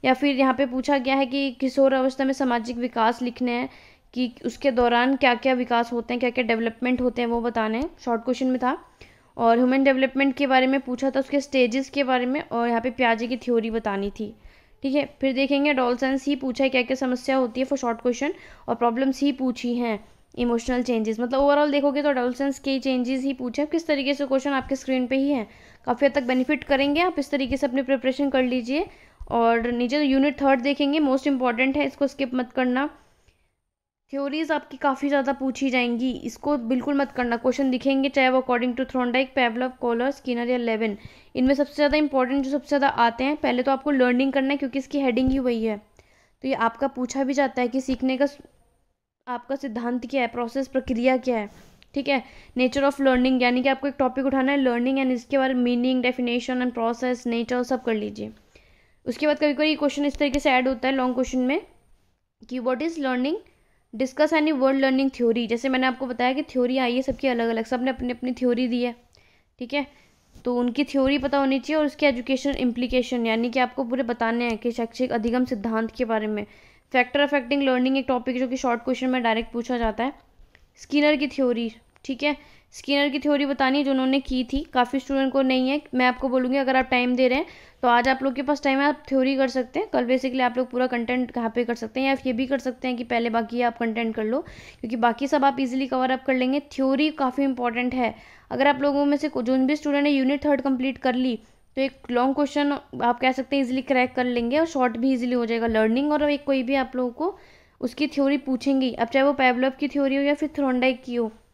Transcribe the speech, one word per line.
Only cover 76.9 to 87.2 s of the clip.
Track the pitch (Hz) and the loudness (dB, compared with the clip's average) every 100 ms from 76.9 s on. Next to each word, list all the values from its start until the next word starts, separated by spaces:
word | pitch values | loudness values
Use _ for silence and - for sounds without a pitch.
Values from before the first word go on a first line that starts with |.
factor | 262 247 285 285 | 0 0 0 0
affecting | 285 240 285 | 0 -2 -2
learning | 277 254 254 269 | 0 2 2 0
एक | 262 | -2
टॉपिक | 254 247 247 | -4 -2 -4
जो | 254 | -4
कि | 254 | -2
शॉर्ट | 262 233 | -2 -2
क्वेश्चन | 240 247 262 | -4 -4 -2
में | 254 | 0
डायरेक्ट | 233 220 226 | 0 0 -2
पूछा | 240 233 247 | -8 -4 -2
जाता | 226 214 | -2 -2
है। | 247 285 _ _ - _ _ _ | -6 -6 _ _ -20 _ _ _
स्किनर | - 294 294 302 | -4 2 2 2
की | 285 | -2
थ्योरी, | - 254 233 233 214 _ _ | 0 0 0 -4 -8 _ _
ठीक | - 262 | -10 -4
है, | 294 285 - - _ | -2 -4 -10 -20 _
स्किनर | - - 277 285 | -18 -2 2 2
की | 277 | 0
थ्योरी | 294 285 277 | 0 0 0
बतानी | 277 269 277 | 0 2 2
है | |
जो | 277 | 2
उन्होंने | 269 262 277 | 0 2 0
की | 269 254 | -2 -4
थी, | 247 269 302 | -2 -4 -2
काफ़ी | 262 247 277 | 0 0 -2
स्टूडेंट | - 269 269 | -2 0 0
को | 269 | 2
नहीं | 262 262 254 | 2 2 2
है। | 294 - | -2 -4
मैं | 254 254 | 2 2
आपको | 247 262 | 2 0
बोलूँगी | 254 254 277 | 0 0 0
अगर | 262 262 | 2 2
आप | 254 | 2
टाइम | 254 247 | 0 0
दे | 247 | 2